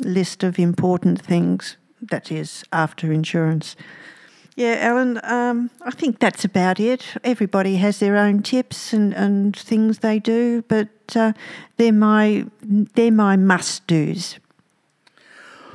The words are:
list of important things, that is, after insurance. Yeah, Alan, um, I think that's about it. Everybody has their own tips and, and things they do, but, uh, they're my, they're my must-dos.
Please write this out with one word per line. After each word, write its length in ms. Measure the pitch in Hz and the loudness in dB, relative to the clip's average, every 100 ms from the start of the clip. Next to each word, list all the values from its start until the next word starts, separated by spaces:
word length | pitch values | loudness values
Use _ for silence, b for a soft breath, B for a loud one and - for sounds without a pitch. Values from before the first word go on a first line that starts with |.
list 400 | 214 185 175 - | -4 -2 -2 -2
of 160 | 185 175 | -4 0
important 600 | 175 175 180 180 185 175 | 0 2 0 2 0 0
things, 560 | - 175 175 185 - - _ _ | 0 0 0 -2 -6 -18 _ _
that 300 | 226 151 - | -8 -8 -6
is, 340 | 156 151 - - | -10 -8 -14 -6
after 400 | 160 156 - 160 | -2 -2 -2 -2
insurance. 640 | 156 160 170 160 160 - - B B B B B B B | -2 -2 -2 0 -2 -6 -16 B B B B B B B
Yeah, 220 | - 233 233 | -4 -2 0
Alan, 400 | 226 240 254 226 | 0 0 0 -2
um, 460 | - 240 240 240 240 - | -4 -2 -2 -2 -4 -8
I 100 | 294 | -12
think 300 | 254 302 226 | -4 -4 0
that's 240 | 214 - | 0 0
about 340 | 190 190 185 185 | -2 0 0 2
it. 260 | 220 254 - - | 0 -2 -6 -6
Everybody 520 | 247 240 202 196 190 190 | -4 -2 0 0 0 0
has 220 | 202 202 | 0 0
their 180 | 202 208 | 2 2
own 260 | 208 208 | 4 2
tips 500 | 208 254 254 - - | 0 -2 -2 -10 -4
and, 200 | 220 202 | 0 0
and 420 | 190 202 202 202 196 | 0 0 2 0 -4
things 420 | - 220 220 214 | -2 0 0 0
they 220 | 220 214 | 0 -2
do, 420 | 220 226 240 233 - | 0 0 0 -2 -2
but, 480 | 214 214 _ - 226 | -2 -2 _ -6 0
uh, 160 | 220 220 B B B - | 0 0 B B B 0
they're 140 | 233 | 4
my, 540 | 214 214 214 214 208 - _ | 4 4 4 4 0 -4 _
they're 480 | 214 202 202 - 233 | -2 0 0 2 4
my 260 | 220 202 196 | 4 4 4
must-dos. 1040 | 190 180 - - - 160 151 170 - - _ _ _ _ _ _ _ B B B B B B | 4 2 0 -10 0 0 0 -4 -8 -14 _ _ _ _ _ _ _ B B B B B B